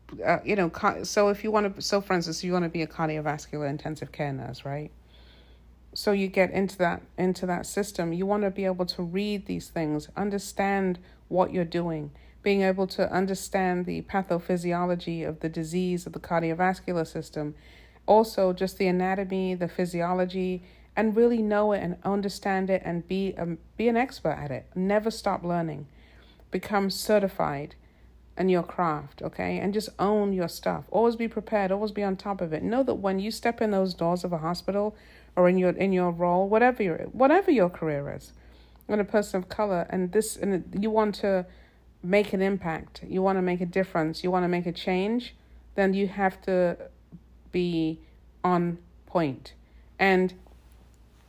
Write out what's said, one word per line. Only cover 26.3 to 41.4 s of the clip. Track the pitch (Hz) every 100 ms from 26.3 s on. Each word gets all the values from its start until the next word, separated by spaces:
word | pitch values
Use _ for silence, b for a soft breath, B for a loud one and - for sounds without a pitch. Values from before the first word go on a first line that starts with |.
| b -
Become | 185 - 208 196
certified | - - 214 196 - 160 143 151 - b b b b - -
in | 185
your | 180
craft, | 170 - 170 151 139 -
okay? | 165 - 180 180
And | 196
just | 208 208 -
own | 190 214 202
your | 190 170
stuff. | - 190 165 -
Always | 208 233 226
be | 226
prepared. | 220 202 214 190
Always | 196 214
be | 202
on | 202 190
top | 208 196
of | 170
it. | 156
Know | 180 240
that | 254 208
when | 190 190
you | 208
step | 226 233 233
in | 214
those | 196 190 180
doors | 170 175
of | 180
a | 165
hospital | 160 175 - 202 208 - B B B -
or | 180
in | 185
your, | 180
in | - 196
your | 185 180
role, | 170 175 180 196
whatever | 220 247 247
your, | 190 160 -
whatever | - 269 339 392
your | 262 175
career | - 160 143 143 -
is, | - - b b b b -
when | 208
a | 202
person | 214 208 190
of | 180
color | - 214 175 170
and | 185 180
this, | 208 220 -
and | 202 185 - 180
you | 220
want | 220 208 196
to | 202 190